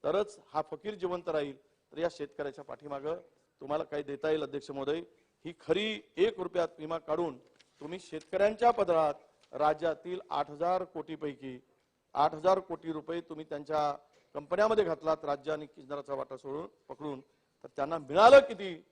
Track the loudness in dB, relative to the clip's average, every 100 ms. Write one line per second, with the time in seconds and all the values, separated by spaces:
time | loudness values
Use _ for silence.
0 | 0 0 -2 -8 _ -6 -6 -8 -10 -6
1 | -4 -4 -2 -2 -2 -8 _ _ _ -4
2 | -4 -4 -10 -6 -8 -8 -14 -14 -10 -8
3 | -6 -8 -10 _ _ _ -6 -4 -4 -6
4 | -6 -6 -2 -2 -2 -8 -8 -6 -4 -4
5 | -6 _ _ _ -16 -14 -2 0 0 -4
6 | -10 2 2 2 -4 -2 -2 -4 -8 -8
7 | -2 -2 -2 -6 _ _ _ _ -12 -12
8 | -10 -14 -4 2 2 6 4 6 4 4
9 | 2 -2 -14 _ _ 0 2 2 0 -2
10 | -6 -10 -4 -4 -4 -2 0 0 -2 -10
11 | -10 -8 -8 -8 -12 -14 _ _ _ _
12 | _ 2 2 4 2 2 0 -10 -6 -8
13 | -6 -8 -8 -14 -10 -10 -2 0 0 -4
14 | _ _ _ -14 -4 2 4 4 2 0
15 | 0 -2 -2 -4 -4 -6 -8 -18 -10 -10
16 | -6 -6 -6 -10 -10 -10 -10 _ _ -10
17 | -8 -8 -12 _ _ _ -14 -6 -4 -4
18 | 0 8 12 10 8 -8 -10 -10 _